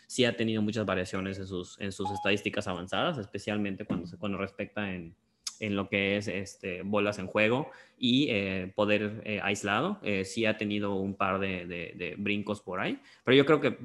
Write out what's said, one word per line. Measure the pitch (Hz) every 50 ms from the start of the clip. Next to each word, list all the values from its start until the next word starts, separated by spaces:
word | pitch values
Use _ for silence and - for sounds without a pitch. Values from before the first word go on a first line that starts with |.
| - -
Sí | - - 123
ha | 120 - -
tenido | 113 113 110 110
muchas | 107 104 107 117 107
variaciones | 95 92 92 92 - - 95 92 98 95 98
en | 95 92
sus, | 95 90 90 - - -
en | - 98
sus | 95 - 98 95
estadísticas | 101 92 - 98 104 101 - 104 - - 107 107
avanzadas, | 92 85 90 95 - 98 131 170 165 127
especialmente | 98 - - 98 - 107 104 107 104 101 95 92 104
cuando | - 92 90 85
se, | 87 85 -
cuando | - 101 98 92
respecta | 98 98 - - 104 - - 104 104 98 92
en, | 90 85 82 87 _ _ _ _ _ - - - -
en | 113 107 101
lo | 98 98 98
que | 104 101 98 98 101 104
es, | 107 113
este, | 85 95 98 - - - - 95 90 90 92
bolas | 98 104 104 101 104 104 98
en | 92 92
juego | - 107 107 110 120 131 156 - - - - - _ -
y, | 127 120 123 135 151 139
eh, | 117 98 98 95 95 95 92 95 -
poder, | - 104 104 104 104 107 104 107 113 -
eh, | 107 107 95
aislado. | 85 98 101 101 - 98 101 113 147 190 208 - -
Eh, | - 101 95 95
sí | - - 113 110
ha | 107 107 -
tenido | 107 104 104 104 101 101 101
un | 95 95 98 95
par | - 101 95 95 95
de, | 98 95 92 90 87
de, | 87 90 87 85 - -
de | 87 87 80 - -
brincos | 101 104 104 104 101 107 104 104
por | - 98 90 92
ahí, | 113 175 269 277 - - - - -
pero | 120 131
yo | 139 135
creo | 139 156 143
que | 143 127 104 - 117